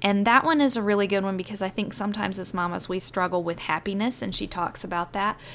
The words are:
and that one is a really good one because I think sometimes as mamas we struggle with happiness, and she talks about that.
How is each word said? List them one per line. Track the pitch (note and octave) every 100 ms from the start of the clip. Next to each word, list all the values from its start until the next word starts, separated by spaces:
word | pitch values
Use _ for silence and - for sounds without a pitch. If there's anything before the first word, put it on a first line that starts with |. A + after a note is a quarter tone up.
and | G3+ G3+ G#3
that | B3 D4+
one | D#4
is | C#4 A#3+
a |
really | G#3 G3+ G3+
good | G3 G3
one | F#3
because | F#3 G3+
I | F#3+
think | G3+ G3+
sometimes | - G#3 G#3 G3+ F#3+
as | F3+
mamas | F#3 F3 F3+ -
we | F#3
struggle | - - F3+ F3+
with | E3+ E3+
happiness, | - D#3+ - G3 A3+ B3+
and | G#3
she | F#3 G3+
talks | F3+ E3+ - F#3+
about | E3+ F3
that. | G3+ G3+ - -